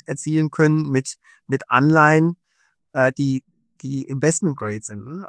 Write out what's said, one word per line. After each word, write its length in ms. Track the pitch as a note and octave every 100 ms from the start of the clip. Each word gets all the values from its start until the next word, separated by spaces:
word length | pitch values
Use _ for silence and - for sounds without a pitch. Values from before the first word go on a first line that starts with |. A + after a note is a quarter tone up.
| -
erzielen 460 | D3 - D#3 D#3
können 400 | - D#3 D#3 D3+
mit, 240 | C3 C3 - _ _ -
mit 240 | C3+ -
Anleihen, 680 | B2 C#3+ D#3+ D3+ D#3 E3 F3 _ _ _ _ _
äh, 180 | C#3 C3 C3
die, 260 | C#3+ C3 - _ _ _
die 200 | C3+ C3+
Investment 560 | - C3+ D3 E3 F#3 C#3
Grade 240 | G#2+ G#2+
sind, 240 | - G#2 A2
ne? 200 | E3+